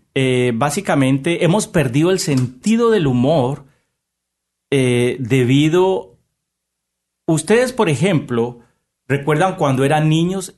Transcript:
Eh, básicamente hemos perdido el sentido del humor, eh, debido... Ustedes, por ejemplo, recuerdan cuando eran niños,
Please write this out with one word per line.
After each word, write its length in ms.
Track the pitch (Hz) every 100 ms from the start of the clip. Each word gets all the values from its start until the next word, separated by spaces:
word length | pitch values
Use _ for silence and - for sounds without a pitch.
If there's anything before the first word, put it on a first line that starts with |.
| _
Eh, 380 | 135 131 127 123 113
básicamente 880 | 143 175 196 156 131 135 170 170
hemos 240 | 170 208 208
perdido 420 | 175 131 123 170
el 80 | 190
sentido 720 | 170 135 127 - 208 226 233
del 160 | 214 147
humor, 600 | 123 127 160 123 147 - _ _ _ _ _ _ _ _ _ -
eh, 460 | 139 127 120 123 -
debido... 960 | 117 131 123 139 151 180 185 190 - _ _ _ _ _ _ _ _ _ _ _ -
Ustedes, 460 | 156 - 226 254
por 160 | 254 190
ejemplo, 720 | 127 180 160 - 120 120 127 _ _ _ _ -
recuerdan 500 | 139 143 151 185 185
cuando 280 | 147 127
eran 240 | 135 151 151
niños, 480 | 156 170 135 185